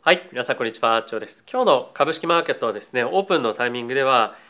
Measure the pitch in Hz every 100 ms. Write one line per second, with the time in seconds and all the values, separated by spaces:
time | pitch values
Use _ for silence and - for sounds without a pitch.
0 | - 180 - 123 123 131 117 113 117 113
1 | 110 113 107 - - 254 226 131 - -
2 | 147 160 175 170 165 135 120 104 - 127
3 | 120 185 196 170 117 107 120 123 120 131
4 | 135 127 107 - -